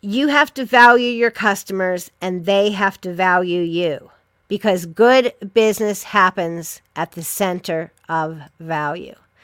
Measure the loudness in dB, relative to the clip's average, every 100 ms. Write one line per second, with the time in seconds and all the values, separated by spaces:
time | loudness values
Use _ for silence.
0 | -4 -2 2 2 2 -2 0 6 8 8
1 | 4 0 -2 0 -2 -2 -4 -4 -2 -4
2 | -8 _ -8 -6 0 0 2 0 -2 -4
3 | -12 -2 2 2 0 -2 -2 -2 -2 -4
4 | -10 _ _ _ _ -4 0 -2 -4 2
5 | 4 6 2 -4 -4 2 2 0 -4 -4
6 | -2 2 2 2 -6 -6 -12 -16 _ -8
7 | -8 -8 -12 -4 -4 -4 -6 -6 -6 _
8 | _ -6 -6 -8 -18 _ -8 -6 -6 -8
9 | -12 -20 _ _